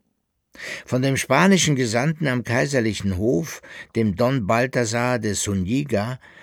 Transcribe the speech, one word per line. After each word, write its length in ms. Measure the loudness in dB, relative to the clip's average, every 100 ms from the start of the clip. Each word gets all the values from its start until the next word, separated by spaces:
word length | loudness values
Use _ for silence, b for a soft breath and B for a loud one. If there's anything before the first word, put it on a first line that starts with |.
| _ _ _ _ _ B B B -4
Von 160 | 0
dem 140 | 0 0
spanischen 600 | 2 4 6 6 4 2
Gesandten 500 | 0 0 0 -2 -2
am 160 | -2
kaiserlichen 720 | 0 0 0 0 0 -2 -2 0
Hof, 440 | 0 0 -2 -10 B B B 0
dem 200 | 0 2
Don 300 | 0 0 0
Balthasar 720 | 0 0 0 -2 0 0 0
de 160 | -2
Zuniga, 840 | -2 -2 -2 0 -2 0 -2 -2 -8 B B